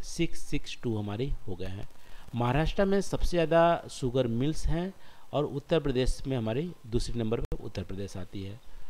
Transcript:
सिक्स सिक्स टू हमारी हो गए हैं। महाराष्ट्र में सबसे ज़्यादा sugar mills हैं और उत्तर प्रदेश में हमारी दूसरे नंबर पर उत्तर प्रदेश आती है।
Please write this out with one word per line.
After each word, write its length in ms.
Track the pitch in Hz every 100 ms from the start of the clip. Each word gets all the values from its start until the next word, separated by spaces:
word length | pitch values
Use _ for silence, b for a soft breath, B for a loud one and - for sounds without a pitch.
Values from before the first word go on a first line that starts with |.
सिक्स 360 | - - 160 -
सिक्स 380 | - 147 - -
टू 140 | 123 110
हमारी 360 | 101 104 139 - -
हो 80 | 90
गए 100 | 92
हैं। 240 | 98 - B B B B 117
महाराष्ट्र 500 | 120 135 160 - 196
में 160 | 196
सबसे 280 | 185 135 -
ज़्यादा 540 | 175 160 165 170 170 -
sugar 360 | - 127 131 117
mills 400 | 113 143 156 -
हैं 260 | 156 185 - B B B
और 120 | 139 147
उत्तर 340 | 143 - 160
प्रदेश 440 | 147 127 127 - 135
में 100 | 131
हमारी 340 | 110 120 175 - 110
दूसरे 320 | 117 - 117
नंबर 200 | 110 120
पर 100 | - -
उत्तर 200 | 113 104
प्रदेश 340 | 92 95 101 95
आती 260 | - 101
है। 160 | 95 110 b b